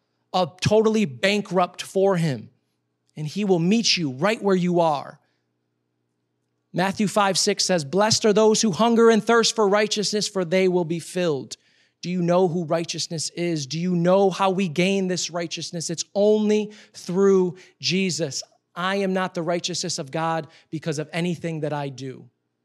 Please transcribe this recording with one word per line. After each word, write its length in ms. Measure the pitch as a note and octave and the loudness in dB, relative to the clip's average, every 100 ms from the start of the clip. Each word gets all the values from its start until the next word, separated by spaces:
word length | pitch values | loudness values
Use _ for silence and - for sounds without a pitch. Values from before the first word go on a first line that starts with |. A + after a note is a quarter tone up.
| _ _ _ | _ _ _
a 140 | F#3 F3+ - | -2 -2 -2
totally 420 | - G#3+ A3 A3 | 2 4 4 2
bankrupt 800 | F3+ B2 F#3+ G#3 G3+ F3+ F3 - | 0 0 0 0 0 0 0 -2
for 340 | - F#3+ G3 F3+ | -6 0 2 2
him. 320 | E3 A#2 A2+ _ _ _ _ _ _ D#3 | 0 -2 -8 _ _ _ _ _ _ -12
And 100 | D3+ | -8
he 160 | G3 | -2
will 160 | G3+ F3 | 2 2
meet 380 | F3 A3+ - F#3 | 4 2 2 0
you 140 | D3 | -2
right 300 | B2+ G3 A3+ | -2 -2 0
where 140 | G3 F#3 | 0 2
you 240 | F3 F3 | 2 2
are. 400 | E3 C#3 - - _ _ _ _ _ _ _ _ _ _ _ _ _ _ _ | 2 0 -6 -18 _ _ _ _ _ _ _ _ _ _ _ _ _ _ _
Matthew 380 | D#3+ F#3+ - G3 | -4 -2 0 0
five 280 | G#3+ G3 F3 | 2 2 2
six 280 | G3+ G3 - | 0 0 0
says, 180 | F3+ | -2
"Blessed 400 | C#3 F3+ G#3+ - | 0 0 0 2
are 80 | A3 | 2
those 300 | G3+ A3 G#3+ | 4 4 4
who 100 | A3+ | 0
hunger 380 | D#3 A#3 A#3 A#3 | 2 2 6 6
and 120 | A3 | 6
thirst 320 | - A#3 A3 | 4 2 2
for 140 | - G3+ | 2 2
righteousness, 640 | G#3 G#3+ G#3+ F3+ G#3 - | 2 0 -2 -2 -2 -2
for 160 | F#3+ E3+ | -4 0
they 240 | F#3+ F#3 | 2 2
will 160 | F3+ D#3+ | 2 -2
be 140 | E3+ | -6
filled." 580 | - F3+ F3 C3+ G#2+ - _ _ _ _ | -6 -4 -2 -2 -6 -16 _ _ _ _
Do 80 | E3+ | -6
you 120 | F3+ | -2
know 260 | E3+ F3 F#3 | 2 4 2
who 160 | F3 | 0
righteousness 640 | D#3 E3+ E3 D#3+ - E3 - | -2 -2 -4 -8 -8 -8 -8
is? 360 | - F3 D#3 C3 | -4 -4 -4 -6
Do 100 | D#3 | -4
you 200 | F3+ F3 | -2 0
know 320 | E3+ G3 G3 | 4 4 4
how 200 | F3 G3 | 2 -2
we 200 | F#3+ F#3 | 0 -2
gain 380 | D3 F#3 G3 F#3 | 0 0 0 -2
this 220 | F3 - | -4 -6
righteousness? 600 | F3 E3 F3 D3+ F3 - | -6 -8 -10 -10 -8 -8
It's 160 | D#3+ - G3 | -8 -6 0
only 560 | G#3 G#3+ G#3 G#3+ G#3 - - | 2 4 2 2 -2 -10 -20
through 640 | - - F3+ G3 F#3+ F3+ - - - | -14 -4 2 4 4 2 -4 -18 -10
Jesus. 600 | C3 F#3 F#3+ C#3+ D3 - - _ _ | -4 -2 -2 -2 -6 -8 -12 _ _
I 220 | E3+ F#3 G3+ | -6 -4 -2
am 160 | F#3+ | -2
not 220 | F#3 F#3 | -2 -4
the 100 | F3 | -4
righteousness 560 | E3 F3 F#3 E3 F3 - | -4 -4 -4 -6 -6 -8
of 100 | C#3 | -8
God 380 | D#3+ E3 E3 C#3+ - _ | -4 -2 -4 -6 -16 _
because 280 | D#3+ E3 C#3+ | -8 -6 -6
of 120 | - | -6
anything 480 | E3+ F3+ E3+ E3+ D#3+ | -4 -4 -4 -6 -6
that 140 | D3 | -6
I 160 | D3 C#3+ | -6 -8
do. 400 | B2+ C3+ - - _ _ _ | -10 -14 -14 -20 _ _ _